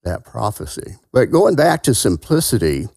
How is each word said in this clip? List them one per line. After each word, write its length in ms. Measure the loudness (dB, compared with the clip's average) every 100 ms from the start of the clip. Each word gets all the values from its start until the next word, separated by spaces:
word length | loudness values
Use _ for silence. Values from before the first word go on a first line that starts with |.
that 220 | -8 -8
prophecy. 720 | -10 -6 -6 -6 -12 -12 -14 -16 _
But 180 | 0 2
going 260 | 4 4 4
back 260 | 2 2
to 100 | 0
simplicity 920 | 0 0 -2 0 0 0 0 0 -2 -6